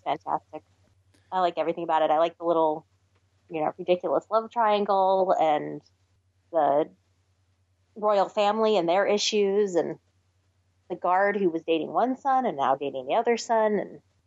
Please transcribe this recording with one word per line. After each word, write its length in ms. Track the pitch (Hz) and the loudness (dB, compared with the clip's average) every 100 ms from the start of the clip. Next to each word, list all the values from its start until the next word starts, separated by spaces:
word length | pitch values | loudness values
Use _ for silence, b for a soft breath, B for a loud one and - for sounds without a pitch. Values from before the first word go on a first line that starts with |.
fantastic. 580 | 156 143 147 156 _ 156 _ _ _ _ _ _ _ | -6 -6 -4 -8 _ -20 _ _ _ _ _ _ _
I 80 | 185 | -2
like 140 | 175 170 | -2 -2
everything 240 | 156 170 | -4 -4
about 180 | 170 156 | -2 0
it. 80 | 156 | 2
I 80 | 156 | 2
like 200 | 170 - | 0 0
the 60 | |
little, 420 | 170 165 160 156 - _ _ _ _ _ _ | -2 2 2 0 -8 _ _ _ _ _ _
you 100 | 165 | -4
know, 120 | - - | -4 -6
ridiculous 480 | 180 180 170 139 - | -2 -2 0 -2 0
love 200 | 220 220 | -4 -2
triangle 840 | 240 214 208 202 190 190 190 185 - | -2 2 2 0 2 2 2 2 2
and 420 | 156 151 147 147 _ _ _ _ _ _ _ | 2 0 -2 -10 _ _ _ _ _ _ _
the 360 | 165 147 143 165 - _ _ _ _ _ _ _ _ _ - | 0 2 2 0 -8 _ _ _ _ _ _ _ _ _ -4
royal 320 | 214 202 185 | 0 2 0
family 480 | 214 202 220 220 208 | 0 0 2 2 2
and 120 | 170 | 2
their 160 | 185 202 | 2 2
issues 680 | 208 - 214 196 196 202 | 0 0 0 2 2 0
and 240 | 170 147 156 _ _ _ _ _ _ _ _ - | 0 -2 -6 _ _ _ _ _ _ _ _ -14
the 60 | |
guard 420 | 180 180 185 202 202 | -6 0 2 2 2
who 140 | 185 | 0
was 120 | 165 165 | -2 -2
dating 220 | 165 147 | -2 -2
one 240 | 160 240 254 | -2 -2 -2
son 300 | 277 262 240 | 0 0 0
and 100 | 147 | -2
now 200 | 131 135 | 0 0
dating 300 | 143 135 127 | -2 -8 -4
the 60 | |
other 220 | 190 233 226 | -2 0 -2
son. 440 | - 226 220 202 | 0 0 0 0
And 200 | 175 147 _ _ | -6 -14 _ _